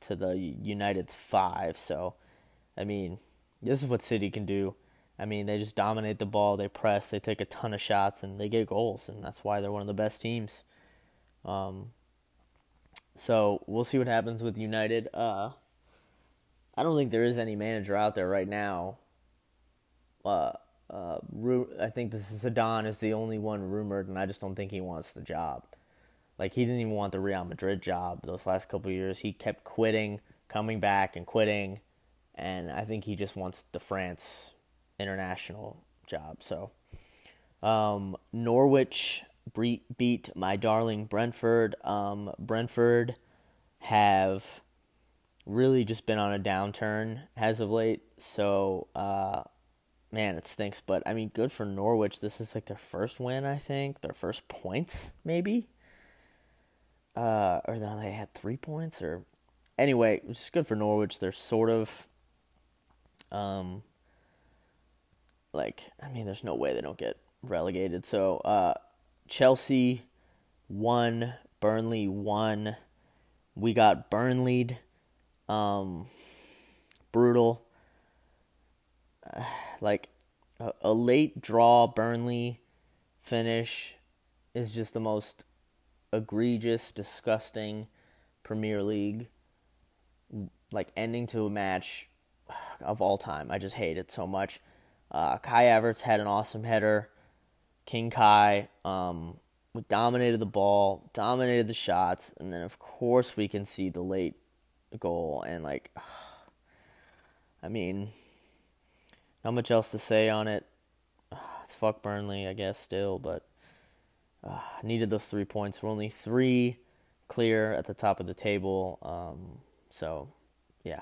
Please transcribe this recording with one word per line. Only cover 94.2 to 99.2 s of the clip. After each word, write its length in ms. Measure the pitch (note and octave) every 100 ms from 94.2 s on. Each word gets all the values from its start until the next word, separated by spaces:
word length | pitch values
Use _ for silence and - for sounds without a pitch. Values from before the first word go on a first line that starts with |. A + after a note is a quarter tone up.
| F2+
much. 320 | F#2+ G2 - _ _ _ _ -
Uh, 260 | D2 D#2 -
Kai 280 | - A#2+ B2
Havertz 340 | A2+ A#2 A2
had 180 | A#2+ G#2+
an 80 | G#2
awesome 380 | G2+ G#2 A2
header. 440 | A2+ A2 G#2+ G#2+ G#2 _ _ _ _ _ _ _ -
King 240 | A#2 A#2
Kai, 580 | - G#2+ G#2 G#2 G2+ - _
um, 540 | F#2+ F#2+ F2+ E2+